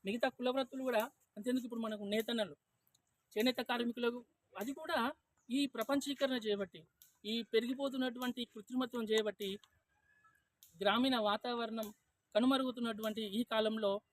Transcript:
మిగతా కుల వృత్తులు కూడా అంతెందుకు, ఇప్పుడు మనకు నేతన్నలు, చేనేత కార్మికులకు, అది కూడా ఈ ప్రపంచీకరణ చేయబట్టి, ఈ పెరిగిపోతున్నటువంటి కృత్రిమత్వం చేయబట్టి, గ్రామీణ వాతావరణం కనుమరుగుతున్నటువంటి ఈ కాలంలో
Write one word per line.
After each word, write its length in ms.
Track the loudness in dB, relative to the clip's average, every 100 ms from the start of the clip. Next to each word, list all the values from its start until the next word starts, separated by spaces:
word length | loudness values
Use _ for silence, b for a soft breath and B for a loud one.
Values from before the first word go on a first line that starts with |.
మిగతా 240 | -4 0 -2
కుల 200 | 0 -2
వృత్తులు 340 | -2 -4 -4
కూడా 280 | 0 0 -2 _ _ -8
అంతెందుకు, 280 | -2 -2
ఇప్పుడు 140 | -2 -6
మనకు 240 | -6 -6
నేతన్నలు, 520 | -2 -2 0 -2 -2 -6 _ _ _ _ _ _ _ 0
చేనేత 200 | 0 0
కార్మికులకు, 680 | -2 -2 -2 0 -2 -2 -14 _ _ -8
అది 160 | -8
కూడా 400 | -6 -2 2 0 -2 _ _ -4
ఈ 160 | 0
ప్రపంచీకరణ 680 | 0 -2 0 0 0 -2 0
చేయబట్టి, 500 | 0 0 -2 -2 -8 -20 _ -20 _
ఈ 160 | -4 -4
పెరిగిపోతున్నటువంటి 1040 | 2 2 2 -2 -2 0 -2 -2 -6 -4
కృత్రిమత్వం 580 | -8 -10 -4 -2 -2 -2
చేయబట్టి, 560 | 2 2 2 -2 -6 -8 _ _ _ _ _ _ _ _ _ _ -20 2
గ్రామీణ 360 | 4 4 4 2
వాతావరణం 760 | 2 0 -2 -4 -4 -4 -8 -10 _ _ _
కనుమరుగుతున్నటువంటి 880 | 4 6 4 2 0 -2 -2 -4 -2
ఈ 220 | -2 -2
కాలంలో 580 | 2 2 2 2 0 0 _